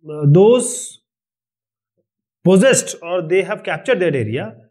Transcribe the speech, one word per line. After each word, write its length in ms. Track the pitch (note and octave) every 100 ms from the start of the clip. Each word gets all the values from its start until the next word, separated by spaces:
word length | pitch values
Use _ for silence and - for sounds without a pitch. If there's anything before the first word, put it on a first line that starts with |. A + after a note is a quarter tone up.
| D#3
uh, 160 | D3+ C#3+
those 760 | D#3+ G#3 B3 A#3+ - - - _ _ _ _ _ _ _ _ _ _ _ _ _ _
possessed 520 | F3 F#3+ C4 F3+ - -
or 180 | E3+ F3+
they 220 | D#3+ F#3
have 180 | F3+ G#3
captured 360 | - D#3 - A#3+
that 160 | F3 C#3
area 400 | G#2+ A#2+ G#3 A2+ _